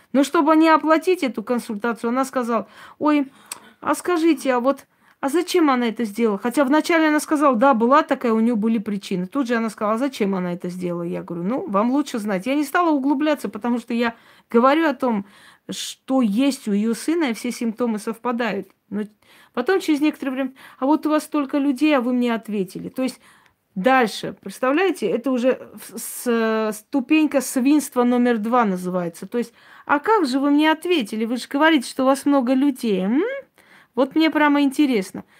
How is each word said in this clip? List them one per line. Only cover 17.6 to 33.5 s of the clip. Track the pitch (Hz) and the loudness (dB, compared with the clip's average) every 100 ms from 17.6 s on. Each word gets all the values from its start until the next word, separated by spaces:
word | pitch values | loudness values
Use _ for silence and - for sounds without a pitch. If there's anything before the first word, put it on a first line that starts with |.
| 226 214 240 208 | -6 -2 -2 -2
совпадают. | 233 220 247 240 226 196 - _ - | -6 -6 -6 -4 -4 -4 -10 _ -10
Но | 202 208 _ _ - _ | -8 -8 _ _ -20 _
потом, | - 247 381 | -6 0 0
через | - 285 | 0 0
некоторое | 302 302 269 | 0 -2 -6
время, | 262 269 - - - | -4 -6 -8 -20 -4
«А | 262 | 0
вот | 311 311 | 2 2
у | |
вас | 302 | -2
столько | 302 302 277 294 | 0 -4 -2 0
людей, | 277 247 302 277 | 0 0 2 2
а | |
вы | 240 | 0
мне | 247 240 | 0 0
ответили». | 226 - 208 185 165 175 | -2 -4 -6 -6 -8 -10
То | - | -6
есть | 262 - _ _ _ _ _ 190 | -6 -6 _ _ _ _ _ -2
дальше, | 254 262 220 - - - | 2 4 2 -2 -10 -12
представляете, | 196 - 254 302 381 - 190 | -16 -4 -2 2 0 0 -2
это | 233 269 | -2 -2
уже | 254 254 - - 220 | 0 0 0 -6 -18
в-, | - 233 | -16 -14
с-, | - - 247 233 226 220 220 | -12 -8 -2 0 0 0 -2
ступенька | 214 - 277 240 311 302 277 | -6 -4 -4 2 2 4 0
свинства | 262 269 254 302 277 247 | 0 0 2 2 2 0
номер | 247 247 247 233 | 2 2 2 0
два | 220 247 214 | 0 2 2
называется. | 185 180 180 170 - 196 | 0 -4 -4 -4 -8 -6
То | 240 | -6
есть, | 233 _ - - - | -6 _ -20 -16 -2
«А | 285 | 0
как | 403 440 277 | 2 2 2
же | 262 | 0
вы | 285 | 2
мне | 294 311 | 4 4
ответили? | 311 349 339 202 220 226 | 2 0 -2 0 -4 -4
Вы | 247 | -4
же | - | -4
говорите, | 285 320 311 - | 2 4 4 0
что | - | 0
у | 262 | 2
вас | 277 285 | 2 2
много | 277 240 | 2 2
людей, | 269 285 269 233 185 | 2 2 0 -2 0
м?» | 190 262 466 554 - | 0 0 0 -4 -14